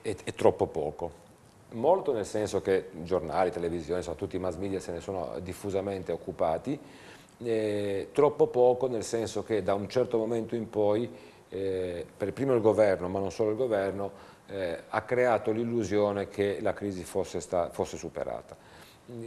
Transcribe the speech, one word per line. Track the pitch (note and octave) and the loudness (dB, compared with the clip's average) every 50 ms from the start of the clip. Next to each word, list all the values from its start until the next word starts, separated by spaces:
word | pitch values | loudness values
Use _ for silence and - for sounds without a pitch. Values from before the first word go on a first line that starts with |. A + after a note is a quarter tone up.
| - | -6
e, | A2 G2 - - | -6 -6 -6 -6
e | - - | -10 -2
troppo | - A#2+ G#2 - - G2 | 4 4 4 6 4 2
poco. | - - D#2+ D2 D2+ - - E2+ E2 - - - - - - - - - - - - A#2+ | 0 0 -2 -4 -4 -4 -6 -8 -8 -8 -12 -20 -20 -20 -20 -20 -20 -20 -20 -20 -12 -6
Molto | A2+ A#2+ D#3 F#3 F#3+ F3+ - B2 | 0 4 4 4 4 2 0 0
nel | A2 G2 | 0 -2
senso | - - G#2+ G#2+ F#2+ G#2 F#2+ | -2 -2 -2 0 0 0 0
che | - G2 F#2+ F2+ - - - D#2+ E2 | 2 4 2 2 2 -2 -8 -12 -4
giornali, | E2+ F#2 F2 F2 D#2+ D2 F2+ F#2 F2+ E2 | 0 0 0 0 0 2 2 2 2 2
televisione, | E2+ F2 E2+ E2+ E2+ D#2 D2 F2 F2+ | 0 -2 -2 -2 -4 -4 -2 -2 -2
insomma, | E2+ F2 D#2+ | -2 -4 -6
tutti | - G2+ F2 F#2 | -6 -6 -6 -4
i | F2+ | -4
mass | F#2 F#2 E2 | -4 -4 -4
media | E2+ G2 G2 G2 F2+ | -4 -4 -4 -4 -4
se | - - | -4 -6
ne | F2 E2 | -8 -8
sono | - G2+ G2 F#2 D#2 A#1+ A1 D2+ | -6 -6 -6 -4 -6 -6 -6 -8
diffusamente | F#2 F#2 F2 - - G2+ F#2+ G2 G2 G2+ G2 F#2+ D#2+ E2+ E2 | -8 -8 -10 -8 -6 -4 -2 -2 -2 -2 -4 -4 -4 -4 -6
occupati, | - - - E2 - F#2 D#2+ D#2+ E2 - B2+ D3 - - - - - - - - - - - - - | -6 -6 -8 -4 0 0 0 0 0 -2 -4 -6 -8 -8 -14 -20 -20 -20 -20 -20 -20 -20 -20 -16 -8
eh, | A#2+ A#2 A2+ A2 G#2+ G#2+ G#2 G#2 G#2 G2+ G2 G2 - - - | -4 -2 0 0 0 0 0 -2 -2 -2 -2 -2 -4 -2 2
troppo | C#3+ C#3+ D3 D3 - D#3 D3+ | 4 4 4 6 4 2 4
poco | - B2 B2 B2 B2 B2 C3+ B2+ | 6 6 6 6 6 4 2 0
nel | A#2+ A2 F#2+ | 0 -2 -2
senso | - A#2 A2+ A2 G2+ - G#2 F#2+ | -2 -2 -2 -2 -2 -2 -4 -2
che | - A2+ G#2 F#2 | 0 0 0 2
da | G2 G2 | 2 0
un | G#2 G2+ F#2 | 0 -2 -2
certo | - B2 B2 - - A2+ | 0 0 2 2 2 0
momento | A2 A2 A#2+ A#2 A2 A2 A#2 | 0 0 0 -2 -2 -2 -4
in | A#2 A2 A2 | -4 -4 -2
poi, | - G#2 G#2 G2+ G#2 A2 B2 A#2+ B2 - - - - - - - | 0 2 4 4 4 2 0 -2 -6 -12 -18 -20 -20 -20 -16 -10
eh, | F#2 F#2+ G2 F#2+ F#2+ F#2 F2+ F2+ F2 E2+ D#2+ - - | -6 -4 -2 -2 -2 -2 -2 -2 -4 -6 -8 -10 -8
per | - G#2+ G2 - | -6 -4 -4 -2
primo | - C3+ C#3 B2+ | -2 0 2 2
il | A#2 | 4
governo, | G#2 A2 G2+ G#2 G#2+ G2+ F#2 D#2+ F2+ F2+ | 6 6 6 8 6 6 4 2 0 -2
ma | F#2+ G2 | -2 -2
non | G2 F#2 | -2 -2
solo | - - A2+ G#2+ | -2 0 0 0
il | A2 | 2
governo, | A2 C3 A#2+ G#2+ G2 F#2+ G2 F#2 G2+ G2+ G2 G2 - - - - - - | 0 0 0 2 2 0 0 -2 -2 -6 -6 -8 -12 -18 -20 -20 -20 -16
eh, | - G2+ G2 F#2 E2+ E2 - - - | -10 -6 -4 -4 -4 -4 -6 -8 -4
ha | - A2 - | -4 -4 -2
creato | - B2+ A#2+ B2 B2 A2+ G#2 - A2 G#2+ | 0 2 2 4 4 4 2 2 0 0
l'illusione | A2+ A#2+ A#2 A#2 A#2 G#2+ F2+ G#2 G#2 G#2 G2+ G2+ G2+ G2 - | 0 0 0 0 0 0 2 2 4 4 4 2 0 -2 -2
che | - G#2 G2+ G2+ F#2+ D2 | -2 0 0 0 0 0
la | G#2+ G2 F2+ | 0 -2 -2
crisi | - G2+ G2+ F#2+ F#2 E2 | -2 -4 -6 -4 -6 -8
fosse | - - G2 F2 - - F2+ | -4 -2 -2 -2 -2 -4 -6
sta-, | - - F#2+ F2 E2+ - | -4 -2 0 0 0 0
fosse | - - F#2 - - | -2 -4 -4 -4 -4
superata. | D2 - D#2 - D2 - - A1+ A#1 - - - - - - - - - - - - - - B2 A#2 A#2 | -8 -10 -8 -8 -6 -6 -6 -6 -8 -10 -14 -18 -20 -20 -20 -20 -20 -20 -20 -20 -20 -18 -14 -12 -12 -12